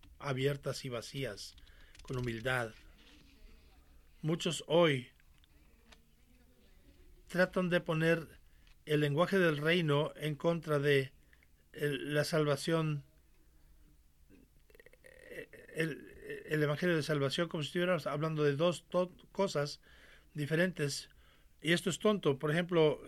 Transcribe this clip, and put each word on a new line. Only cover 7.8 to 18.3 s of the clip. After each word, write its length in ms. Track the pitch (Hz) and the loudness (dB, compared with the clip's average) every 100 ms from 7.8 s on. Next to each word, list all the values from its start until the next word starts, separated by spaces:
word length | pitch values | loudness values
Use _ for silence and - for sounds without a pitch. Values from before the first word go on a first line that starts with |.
| - 156 165 165 147 - - - - - - | 0 2 4 2 0 -18 -20 -20 -20 -18 -2
el 140 | 151 | 2
lenguaje 400 | 147 143 175 196 | 2 2 2 4
del 160 | 170 147 | 4 2
reino 560 | 156 180 156 143 151 - | 2 2 4 2 0 -4
en 180 | 151 143 | -6 -2
contra 440 | 170 170 151 147 | -2 -2 0 2
de 340 | 143 139 131 - _ - _ _ _ | 4 4 2 -8 _ -20 _ _ _
el, 420 | - 147 143 143 | -6 -4 -2 0
la 120 | 147 143 | 0 2
salvación, 800 | 160 147 139 - 165 156 147 - _ _ _ _ _ - - - - _ _ - - - - - - - - 50 50 - - - - - | 2 2 0 0 0 0 -2 -6 _ _ _ _ _ -20 -20 -20 -20 _ _ -20 -20 -20 -20 -20 -20 -20 -20 -20 -20 -16 -16 -14 -18 -12
el, 380 | 151 160 127 - - - 143 - | -4 -4 -4 -14 -16 -12 -12 -4
el 180 | 156 | 0
evangelio 340 | 147 147 180 165 | 0 0 2 0
de 60 | |
salvación, 440 | 143 147 139 - 170 | 0 0 0 -2 -2
como 160 | 170 | -4
si 40 | 139 | -4
estuviéramos 400 | 175 175 175 139 | -2 0 0 -2
hablando 360 | 143 160 | -4 -2